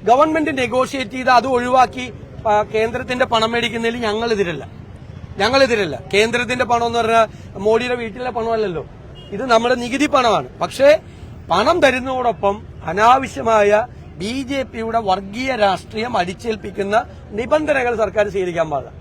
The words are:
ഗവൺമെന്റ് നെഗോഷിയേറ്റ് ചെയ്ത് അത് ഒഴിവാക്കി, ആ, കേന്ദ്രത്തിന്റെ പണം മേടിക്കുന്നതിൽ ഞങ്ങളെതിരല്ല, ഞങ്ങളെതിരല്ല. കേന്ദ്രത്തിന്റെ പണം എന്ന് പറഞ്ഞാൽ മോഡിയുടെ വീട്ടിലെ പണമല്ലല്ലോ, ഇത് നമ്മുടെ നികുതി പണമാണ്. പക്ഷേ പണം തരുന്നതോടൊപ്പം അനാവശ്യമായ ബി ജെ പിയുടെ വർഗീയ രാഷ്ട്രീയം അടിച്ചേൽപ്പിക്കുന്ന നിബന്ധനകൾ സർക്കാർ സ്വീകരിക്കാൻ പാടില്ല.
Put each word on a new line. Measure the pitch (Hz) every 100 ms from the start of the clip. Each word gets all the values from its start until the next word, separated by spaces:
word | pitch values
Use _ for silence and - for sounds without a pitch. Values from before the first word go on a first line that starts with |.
ഗവൺമെന്റ് | 202 254 311 320 311 262
നെഗോഷിയേറ്റ് | 247 247 254 269 214
ചെയ്ത് | 262 254
അത് | 247 247
ഒഴിവാക്കി, | 247 247 254 247 254 247 - - - 226
ആ, | 208
കേന്ദ്രത്തിന്റെ | 214 214 226 226 247 247
പണം | 254 233 220
മേടിക്കുന്നതിൽ | 240 233 233 233 240
ഞങ്ങളെതിരല്ല, | 226 214 233 214 175 147 113 - - - - - - -
ഞങ്ങളെതിരല്ല. | 208 269 262 226 180 131 -
കേന്ദ്രത്തിന്റെ | 196 226 240 233 247
പണം | 233 233 233
എന്ന് | 233
പറഞ്ഞാൽ | 220 226 220 - - 190
മോഡിയുടെ | 202 233 247
വീട്ടിലെ | 247 226 202 247
പണമല്ലല്ലോ, | 233 226 226 208 160 120 - - - -
ഇത് | 202
നമ്മുടെ | 262 226 233
നികുതി | 247 240 262 294
പണമാണ്. | 277 240 175 123 -
പക്ഷേ | 175 - 277 320 - - - - -
പണം | 170 254 339
തരുന്നതോടൊപ്പം | 277 254 254 254 240 196 202 208 - -
അനാവശ്യമായ | - 180 226 262 262 277 226 220 202 208 240 - -
ബി | 147 196 262
ജെ | 254 269
പിയുടെ | 262 247 226 226
വർഗീയ | 208 185 196 214 262
രാഷ്ട്രീയം | 240 202 180 - 220 240 226
അടിച്ചേൽപ്പിക്കുന്ന | 180 190 240 220 208 185 196 214 - - -
നിബന്ധനകൾ | 208 247 302 302 269 240
സർക്കാർ | 226 208 208 208
സ്വീകരിക്കാൻ | 196 180 165 156
പാടില്ല. | 143 120 -